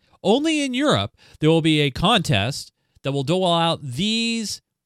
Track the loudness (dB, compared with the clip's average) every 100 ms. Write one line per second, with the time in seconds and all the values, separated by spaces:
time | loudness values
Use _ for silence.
0 | _ _ 0 2 2 0 -2 0 0 0
1 | -2 _ -20 -2 2 2 2 2 0 0
2 | 2 2 2 0 0 -6 -12 _ _ _
3 | -6 -4 -2 0 2 2 0 -2 -6 -4
4 | -2 0 -2 -4 -6 -10 _ _